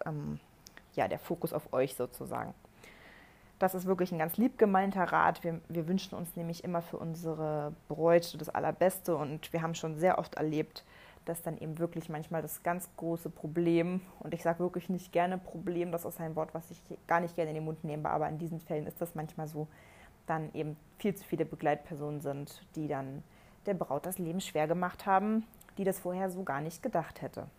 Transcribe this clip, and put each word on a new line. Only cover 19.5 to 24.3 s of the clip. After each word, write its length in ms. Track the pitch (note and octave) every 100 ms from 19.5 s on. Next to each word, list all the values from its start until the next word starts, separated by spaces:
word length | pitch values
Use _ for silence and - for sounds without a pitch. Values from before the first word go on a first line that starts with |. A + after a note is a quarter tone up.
| D#3 D3+ - - - - - -
dann 260 | D#3+ D3+
eben 240 | D3+ D3+ D3+ - -
viel 160 | G#3
zu 80 | -
viele 220 | - D#3+
Begleitpersonen 760 | D#3 - D3+ D3+ - D3 D3 D3
sind, 460 | C#3 C#3 C#3+ - -
die 140 | D#3+ D3
dann 340 | C#3 C3+ C#3+ - - - - G3+
der 80 |
Braut 300 | F#3 E3+ C#3+
das 140 | F3+ F#3
Leben 220 | E3